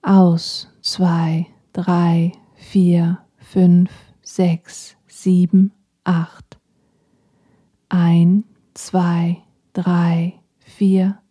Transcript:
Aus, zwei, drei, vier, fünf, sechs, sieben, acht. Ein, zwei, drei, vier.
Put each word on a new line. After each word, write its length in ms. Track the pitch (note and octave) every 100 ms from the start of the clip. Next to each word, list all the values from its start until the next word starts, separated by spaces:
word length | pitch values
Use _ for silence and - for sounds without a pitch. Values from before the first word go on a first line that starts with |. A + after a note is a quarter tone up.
Aus, 640 | - G3 F3+ E3 - - - _
zwei, 640 | - - F3+ E3 D#3+ D#3+ E3+ _ _
drei, 580 | - F3+ F3 E3+ E3+ E3 - _ _
vier, 640 | - G3 F3+ E3+ E3+ F3+ _ _
fünf, 540 | - F#3 F3+ F3 F#3 - _ _
sechs, 760 | - - F3+ E3 - - - _ _
sieben, 680 | - F#3 F3+ F3+ F#3+ G3 _ _ _
acht. 540 | - E3+ E3 - - - _ _ _ _ _ _ _ _ _ _ _ _ _
Ein, 540 | F3+ E3+ E3+ E3+ G3 - _ _
zwei, 640 | - - F#3 F3 E3+ E3+ F3 _ _ _
drei, 600 | - F3+ F3 E3+ E3+ E3+ - _ _
vier. 640 | _ - G3 F#3+ F#3+ G3 _